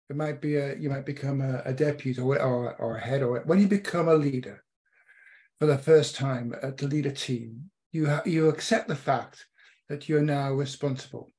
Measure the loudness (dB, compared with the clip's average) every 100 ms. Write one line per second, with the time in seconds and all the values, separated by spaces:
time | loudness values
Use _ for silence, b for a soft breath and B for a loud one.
0 | -10 -6 -4 -4 -2 -2 -2 -4 -4 -4
1 | -6 -6 -2 -2 -2 -2 -2 0 0 0
2 | -4 -2 0 2 2 0 -2 -4 -6 -4
3 | -2 0 0 0 2 4 6 2 0 0
4 | 4 4 4 -2 -6 -14 _ _ _ b
5 | b b b b b 0 2 4 6 6
6 | 6 -2 -4 -4 -6 -8 -8 -6 -2 -2
7 | -2 -4 -4 -6 -6 -14 -18 _ _ -2
8 | 0 0 0 4 4 2 2 0 0 -4
9 | 0 -2 -2 -16 -20 _ b b -12 -8
10 | 0 2 2 0 0 -2 -4 -4 -4 -4
11 | -8 -16 -18